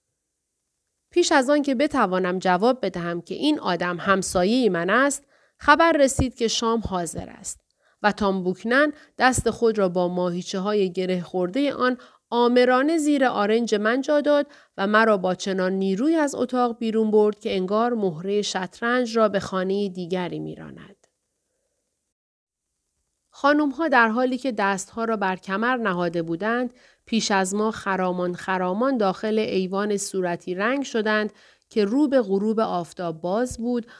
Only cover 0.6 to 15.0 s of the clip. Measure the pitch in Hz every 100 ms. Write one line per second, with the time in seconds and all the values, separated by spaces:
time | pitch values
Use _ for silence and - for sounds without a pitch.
0.6 | _ _ _ _ _ - 339 311 254 294
1.6 | 285 247 294 277 208 185 185 185 185 180
2.6 | 226 254 196 180 170 170 165 - 294 302
3.6 | - 175 180 175 196 196 185 185 180 247
4.6 | 233 175 175 220 285 277 - _ _ _
5.6 | - 302 330 311 269 - 262 - 226 -
6.6 | 226 226 208 190 170 170 - - - -
7.6 | _ _ _ _ 208 202 202 190 180 185
8.6 | 226 254 302 294 - - 254 247 233 220
9.6 | 233 214 190 180 175 180 180 175 180 196
10.6 | 190 208 190 180 185 180 170 185 180 202
11.6 | 285 - 247 247 - _ _ 240 240 247
12.6 | 247 254 285 330 294 285 262 - 202 226
13.6 | 233 208 214 247 269 294 294 294 285 -
14.6 | _ - 196 214